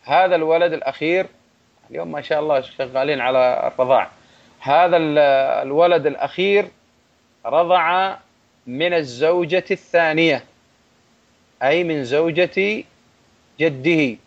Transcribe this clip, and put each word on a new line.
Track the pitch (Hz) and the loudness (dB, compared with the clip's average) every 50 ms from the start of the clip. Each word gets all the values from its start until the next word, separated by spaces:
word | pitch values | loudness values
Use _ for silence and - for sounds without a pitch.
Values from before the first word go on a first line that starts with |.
| _ | _
هذا | 131 143 170 190 185 180 | 2 2 2 4 4 2
الولد | 165 156 156 160 170 175 175 | 0 2 0 2 2 2 0
الأخير، | 160 - - 131 - - 151 160 175 190 185 - _ _ _ _ _ _ _ _ _ _ _ _ | -2 -4 -6 -8 -6 -4 -2 -2 0 -2 -2 -4 _ _ _ _ _ _ _ _ _ _ _ _
اليوم | 131 151 170 165 | -12 -12 -10 -10
ما | 156 147 | -10 -12
شاء | 143 - 160 151 | -6 -4 -4 -2
الله | 151 156 147 135 | 0 0 -2 -2
شغالين | 131 - - - 139 123 127 131 135 147 147 131 | -2 -6 -10 -10 -10 -6 -4 -4 -2 -2 -2 -2
على | 120 127 131 131 127 127 - - - 127 - | -2 0 2 2 2 2 0 0 -4 -4 -2
الرضاع، | - 127 123 131 113 92 - - _ _ _ _ _ _ _ _ _ | 0 2 4 4 4 2 -2 -10 _ _ _ _ _ _ _ _ _
هذا | - 135 143 165 180 175 175 | -2 2 4 4 4 4 4
ال-، | 170 160 151 147 151 147 139 135 135 135 135 - - 135 | 2 2 2 2 4 4 4 4 2 2 0 0 -2 -2
الولد | 135 139 156 170 175 175 160 139 | -2 2 2 4 4 4 2 0
الأخير | 147 139 - - - - - 185 202 202 202 196 180 _ _ _ _ _ _ _ _ _ _ _ _ _ _ _ | -2 -2 -2 -6 -6 -4 -4 -2 2 2 0 0 -2 _ _ _ _ _ _ _ _ _ _ _ _ _ _ _
رضع | 117 131 160 175 170 180 180 160 165 180 185 190 190 - - _ _ _ _ _ _ _ _ _ | -2 0 0 2 2 2 2 2 0 0 0 -2 -4 -6 -10 _ _ _ _ _ _ _ _ _
من | 123 123 135 165 175 175 | -12 -6 -4 -2 -2 -2
الزوجة | 170 151 127 120 123 147 160 175 180 175 151 175 185 170 - | -2 -4 -4 -6 -2 0 0 0 0 -2 -2 -4 -4 -2 -4
الثانية، | 196 - _ _ - 170 165 160 156 160 165 160 139 - - _ _ _ _ _ _ _ _ _ _ _ _ _ _ _ _ _ _ _ _ _ _ _ | -8 -8 _ _ 0 0 0 0 0 0 0 0 0 -2 -6 _ _ _ _ _ _ _ _ _ _ _ _ _ _ _ _ _ _ _ _ _ _ _
أي | 127 139 156 175 180 | -2 0 0 0 -2
من | 165 156 147 131 | -4 -4 -6 -4
زوجة | 117 131 151 165 170 151 165 180 - - 190 196 202 214 - - _ _ _ _ _ _ _ _ _ _ _ _ _ _ - | -2 -2 0 0 0 0 -2 -2 0 0 -2 -2 -2 -4 -6 -10 _ _ _ _ _ _ _ _ _ _ _ _ _ _ -2
جده | 151 160 139 131 131 165 170 160 147 127 107 - _ | -2 -2 -2 -2 -2 0 0 2 0 -2 -4 -10 _